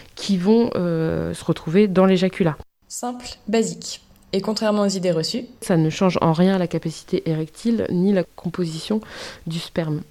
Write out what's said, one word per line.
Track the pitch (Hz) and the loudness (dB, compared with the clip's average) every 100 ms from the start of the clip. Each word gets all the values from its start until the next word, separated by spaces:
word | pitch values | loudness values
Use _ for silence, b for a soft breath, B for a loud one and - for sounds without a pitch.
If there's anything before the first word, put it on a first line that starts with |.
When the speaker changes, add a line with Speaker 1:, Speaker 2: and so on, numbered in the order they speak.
| B - | B -8
Speaker 1:
qui | - 185 | -2 0
vont, | 185 226 233 - | 4 4 4 0
euh, | 175 165 160 165 165 | -2 0 0 -2 -4
se | 170 | -4
retrouver | - 165 160 180 214 | -2 -2 2 2 4
dans | 185 190 | 6 6
l'éjaculat. | 185 185 - 170 143 - _ - | 4 2 0 0 -2 -12 _ -16
Speaker 2:
Simple, | - 247 247 - - - | -10 -8 -8 -14 -14 -2
basique. | 226 220 - - - _ - - | 0 0 -4 -12 -14 _ -20 -6
Et | 196 | -4
contrairement | 208 214 214 208 | -2 -2 0 2
aux | 202 | 2
idées | 196 180 | 0 0
reçues, | 160 156 240 - - | 0 -2 -4 -8 -8
Speaker 1:
ça | - 165 | 0 2
ne | 156 | 2
change | - 190 165 | 2 2 2
en | 165 | 2
rien | 156 185 190 | 4 4 4
la | 170 | 0
capacité | 160 165 - - 185 165 | -4 -6 -10 -4 -4 -2
érectile | 156 160 - 233 220 - | -4 -4 -4 -2 0 0
ni | 175 196 | 2 2
la | 190 | 2
composition | 170 - 175 175 170 160 - 214 B B B B 165 | 0 -6 -8 -4 -4 -6 -4 -4 B B B B -10
du | 165 | -8
sperme. | - - 160 151 - | -6 -4 -4 -4 -8